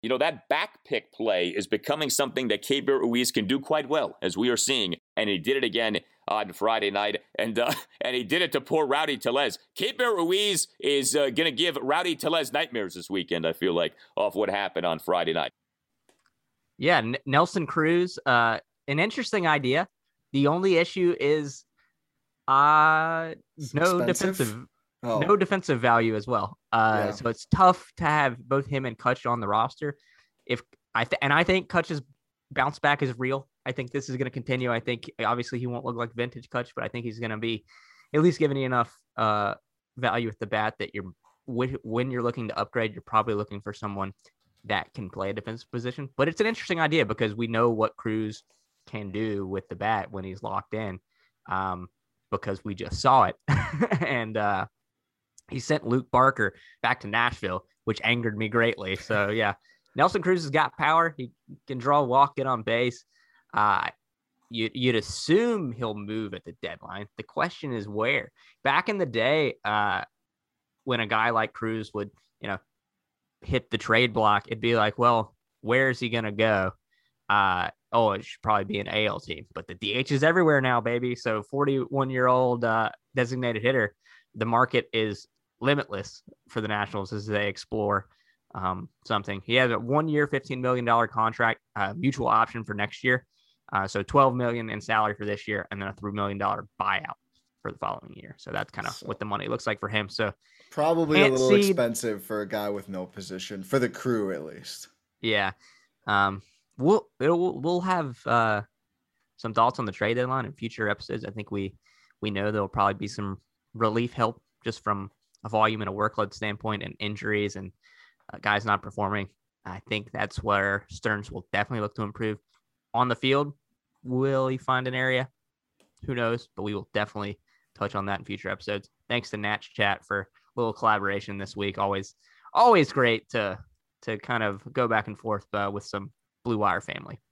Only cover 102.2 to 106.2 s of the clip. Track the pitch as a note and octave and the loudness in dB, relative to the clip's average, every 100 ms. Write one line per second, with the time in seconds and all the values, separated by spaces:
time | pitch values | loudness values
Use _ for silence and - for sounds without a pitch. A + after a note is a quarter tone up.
102.2 | - G#2+ G2+ G#2+ G#2 G2+ F#2+ F#2+ F#2 - | -6 -6 -4 -4 -4 -6 -8 -10 -10 -12
103.2 | F2+ F#2 - G2+ F#2+ C3+ B2 - C3 A#2 | -12 -10 -10 -12 -2 0 0 -2 -2 0
104.2 | G2+ E2+ D#2 C2 - - - _ _ _ | 0 -4 -8 -14 -16 -16 -18 _ _ _
105.2 | A2+ G#2 G2 - _ _ _ _ - G#2 | 0 0 0 -4 _ _ _ _ 0 2